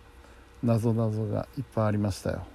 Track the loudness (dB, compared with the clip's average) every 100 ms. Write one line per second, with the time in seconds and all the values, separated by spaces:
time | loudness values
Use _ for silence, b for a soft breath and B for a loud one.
0 | -20 -20 b b b b 2 2 2 2
1 | 2 0 -2 -4 -4 -8 -6 0 0 2
2 | 0 -2 -4 -6 -8